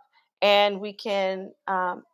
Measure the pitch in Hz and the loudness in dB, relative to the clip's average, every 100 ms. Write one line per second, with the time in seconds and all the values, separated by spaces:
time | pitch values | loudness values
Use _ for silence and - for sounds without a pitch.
0 | _ _ _ _ 202 202 208 196 208 202 | _ _ _ _ 4 4 4 0 -8 -10
1 | 226 196 190 190 202 - - 190 180 - | -6 -2 -2 -4 -10 -12 -4 -2 -2 -6
2 | - | -8